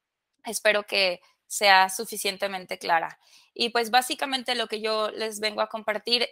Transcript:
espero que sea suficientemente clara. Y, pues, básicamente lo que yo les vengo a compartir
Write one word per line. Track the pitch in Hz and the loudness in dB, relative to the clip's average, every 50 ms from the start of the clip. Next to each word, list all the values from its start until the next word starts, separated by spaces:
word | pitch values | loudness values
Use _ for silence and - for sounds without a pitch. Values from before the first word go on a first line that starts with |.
| _ _ _ _ _ _ _ _ - | _ _ _ _ _ _ _ _ -12
espero | 240 208 - - 214 208 208 202 | -8 -8 0 2 2 2 2 0
que | - - 196 190 185 175 - _ _ _ _ _ | 0 0 0 2 0 0 -4 _ _ _ _ _
sea | _ - - 214 202 190 190 190 190 | _ -4 2 6 8 8 8 8 4
suficientemente | - - 226 - - 202 - 196 196 185 202 196 196 185 180 - 190 185 | 0 -6 -6 -6 -8 -4 -4 -4 -4 -4 -6 -6 -6 -8 -8 -10 -12 -8
clara. | - 190 170 165 165 160 - _ _ _ - - _ _ _ | -2 0 0 0 0 -4 -10 _ _ _ -20 -20 _ _ _
Y, | - 233 233 | -4 -4 -2
pues, | - 240 233 220 | 0 -2 0 2
básicamente | 233 254 247 - 302 - 285 277 269 262 233 - 247 | 2 2 2 2 -4 -4 -4 -4 -4 -4 -2 -2 -2
lo | 240 226 | -2 -2
que | 220 220 214 | -4 -6 -4
yo | 214 220 220 214 214 208 | -4 -2 -2 -2 -2 -4
les | 208 - 220 220 208 208 | -4 -6 -6 -6 -6 -4
vengo | 214 214 214 214 | -6 -4 -2 -2
a | 220 214 | -4 -4
compartir | - 220 208 - 208 208 - 233 240 247 233 - | -4 -6 -4 -4 -4 -4 -2 0 0 0 0 -2